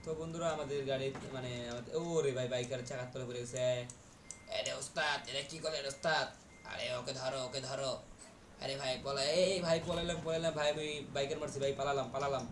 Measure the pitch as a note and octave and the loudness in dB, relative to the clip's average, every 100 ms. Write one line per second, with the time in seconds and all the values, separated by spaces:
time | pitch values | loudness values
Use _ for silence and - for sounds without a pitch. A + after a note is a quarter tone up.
0 | D#3+ D#3 D#3+ E3 E3+ D3+ C3+ C#3+ C3+ C3+ | -4 -4 -4 0 2 2 0 0 2 2
1 | C3+ C3+ - C3 B2+ A#2+ A#2+ A#2+ A#2 D#3 | 0 -2 -6 -6 -4 -4 -4 -6 -4 -2
2 | E3+ E3 C#3 B2+ B2 B2+ B2 C3 A#2+ C3 | 2 4 4 2 0 0 0 -4 -4 -6
3 | B2+ C3 B2 B2 A#2+ A#2 B2+ B2 B2 - | -6 -6 -4 -4 -4 0 2 2 -2 -12
4 | - - - - - - - C3 C3 E3+ | -18 -20 -16 -16 -6 -2 -2 -2 -4 0
5 | D3+ C#3+ - C3+ C#3 D#3+ D#3+ D3+ C#3 C3+ | 2 2 -2 -4 -4 -4 -2 -2 -4 -2
6 | E3 D3+ C3 - - - A2 - A#2+ B2 | 2 2 2 -6 -20 -16 -10 -4 -2 -2
7 | A#2+ C3 C3 C3+ B2+ C3+ C3 C3+ C3+ A2 | -2 -2 -2 -2 -2 -4 -4 -2 -2 -2
8 | - - - - - - C3 C3+ C3+ B2+ | -6 -16 -18 -20 -20 -8 -4 -2 0 -2
9 | C3+ C#3 C#3 E3 F#3 F#3+ E3+ E3 E3 E3+ | 0 0 4 6 6 4 4 2 4 0
10 | E3+ E3 D#3+ E3 E3 D3+ D3 D3+ D3+ D3 | 0 0 2 4 4 4 2 2 0 -4
11 | C#3 C#3 C#3 D#3 D3+ C#3 C#3 C#3 C#3 C#3 | -2 0 2 0 -2 2 2 2 4 4
12 | A#2+ C3+ C#3 C3+ A#2 | 2 0 2 2 0